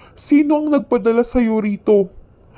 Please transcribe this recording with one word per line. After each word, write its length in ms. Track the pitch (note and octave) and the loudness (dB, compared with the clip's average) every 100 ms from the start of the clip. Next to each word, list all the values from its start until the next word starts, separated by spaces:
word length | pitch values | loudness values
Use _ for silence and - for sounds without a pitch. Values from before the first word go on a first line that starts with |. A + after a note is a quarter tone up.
| - | -20
"Sino 480 | - - D4 D4 D4+ | -14 0 2 2 0
ang 60 | D4+ | 0
nagpadala 560 | C#4+ - B3 A3 A3+ A#3+ | -2 0 -2 0 0 0
sa 160 | B3+ | 0
iyo 160 | A3+ A3 | 0 0
rito?" 540 | G#3+ G3+ - G#3 F#3+ - - _ _ | -2 -4 2 2 2 -8 -20 _ _